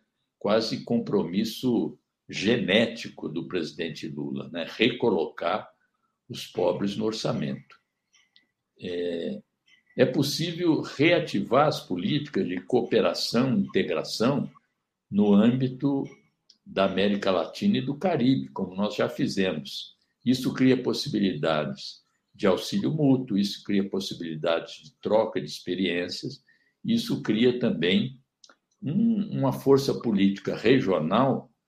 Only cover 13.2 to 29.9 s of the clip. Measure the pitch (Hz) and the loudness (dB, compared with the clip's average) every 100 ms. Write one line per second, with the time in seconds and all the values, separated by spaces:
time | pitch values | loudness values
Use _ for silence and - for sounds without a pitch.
13.2 | - 117 135 110 95 95 85 78 73 - | -2 0 2 2 0 0 0 -2 -4 0
14.2 | 113 143 - - _ _ _ _ - 101 | 0 0 -4 -10 _ _ _ _ -4 2
15.2 | 104 101 113 131 131 131 143 139 143 - | 6 6 6 4 0 -2 -2 -2 -4 -10
16.2 | _ _ _ _ - - 95 95 101 101 | _ _ _ _ -6 0 2 2 2 2
17.2 | 101 90 82 - 101 120 131 147 190 160 | 2 0 0 -2 2 2 0 -2 0 2
18.2 | 123 135 - - 92 95 104 - 117 - | 2 2 0 -6 -6 -2 -2 0 -2 0
19.2 | 117 - 92 78 - - - _ _ _ | -2 0 0 -2 -6 -12 -14 _ _ _
20.2 | 117 127 - - 131 127 - 117 - 107 | 0 0 0 2 4 4 2 -2 -2 0
21.2 | 98 78 80 78 76 76 - - _ _ | 0 0 0 0 0 -6 -12 -18 _ _
22.2 | _ - 101 90 - 101 117 151 139 127 | _ -2 2 2 0 -2 0 2 4 4
23.2 | - 98 101 - - 101 95 95 95 - | 2 0 0 -4 -2 0 0 -4 -6 -8
24.2 | 85 80 82 82 - - - _ - 107 | -8 -4 0 0 -2 -14 -20 _ 2 2
25.2 | 110 92 76 - - 90 95 87 92 - | 2 -2 -6 -8 -6 -2 0 -2 -4 -6
26.2 | 131 - _ _ _ _ - 117 - - | -10 -12 _ _ _ _ -2 0 0 -4
27.2 | - 107 127 120 117 90 87 98 131 - | 0 2 4 4 0 0 2 2 0 -6
28.2 | _ _ - _ _ _ - 196 233 220 | _ _ -20 _ _ _ -4 0 2 2
29.2 | - 135 135 - - 135 135 | -2 -2 -2 0 4 4 4